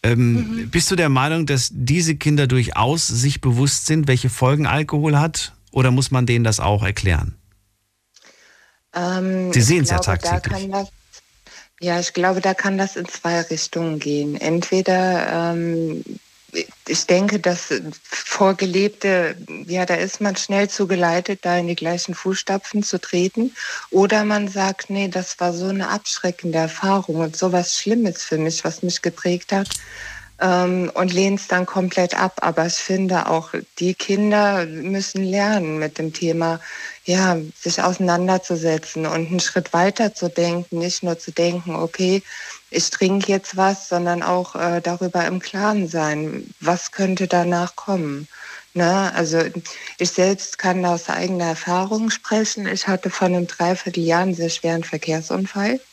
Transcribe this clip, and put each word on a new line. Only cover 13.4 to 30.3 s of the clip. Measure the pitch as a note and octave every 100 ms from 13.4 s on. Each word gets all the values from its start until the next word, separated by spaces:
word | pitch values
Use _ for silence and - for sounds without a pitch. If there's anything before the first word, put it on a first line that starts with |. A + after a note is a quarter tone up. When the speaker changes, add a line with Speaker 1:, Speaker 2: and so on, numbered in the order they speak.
Speaker 2:
Richtungen | E3 D#3+ - E3 E3 D#3
gehen. | D3 D3 D3 D3
Entweder, | D#3 E3+ E3+ F#3 F#3+ F#3 F#3 F3 - E3 E3+
ähm, | E3+ E3+ E3 E3 D#3 - - _ _ _ - - - -
ich | D#3+ -
denke, | F3+ G3+ G#3+
dass | F3 F3 - B2+ D#3 -
vorgelebte, | - - - - G3 F#3 F#3+ F3+ G3+ G#3 G3+ F#3 E3 F3+ - D#3+ F3
ja, | F3+
da | F3+ E3+
ist | F#3+ -
man | G#3 F#3
schnell | - G3 G3+
zugeleitet, | - F#3+ F#3 E3+ E3+ F3+ G3
da | F3 F3
in | E3+
die | E3+
gleichen | D#3+ F3 -
Fußstapfen | F3 F#3+ F#3+ - G3 - G#3
zu | G3+ F#3
treten. | - F3 F#3 - B3 - - - -
Oder | F#3 G3 G#3+
man | G#3 G#3 G#3
sagt, | G3 F#3+ G3 -
nee, | G3 G3
das | F#3 F3+ -
war | F3
so | E3+ F#3
eine | G3 F#3
abschreckende | G#3 - - F#3 F3 F3+ D#3+
Erfahrung | D#3+ - G3 G3 F#3 D#3+
und | D#3+ D#3
sowas | F#3 F3+ F3 -
Schlimmes | - A3+ G#3+ E3+
für | - D#3
mich, | D#3 D#3+
was | E3 E3
mich | F3+ F3
geprägt | F3 E3+ F3+ F3 -
hat, | G3 G3 - - - - - -